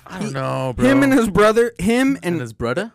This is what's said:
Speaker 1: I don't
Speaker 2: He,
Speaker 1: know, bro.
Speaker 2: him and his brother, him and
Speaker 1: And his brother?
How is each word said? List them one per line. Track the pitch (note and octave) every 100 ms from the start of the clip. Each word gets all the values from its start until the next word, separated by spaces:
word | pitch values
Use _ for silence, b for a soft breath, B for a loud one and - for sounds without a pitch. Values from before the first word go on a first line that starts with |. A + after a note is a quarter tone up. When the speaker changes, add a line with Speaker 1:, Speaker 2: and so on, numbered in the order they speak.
| -
Speaker 1:
I | F#3
don't | G#3+
Speaker 2:
He, |
Speaker 1:
know, | C3+ C3 C3 C3 A#2
bro. | B3+
Speaker 2:
him | C#4
and | C#4
his | C4 A3+
brother, | F#3 G#3+ A3+ A#3+ -
him | F#3+ A#3+ C4+ C4
and | F3
Speaker 1:
And | E3
his | A#2
brother? | A2 A#2 D#3 A3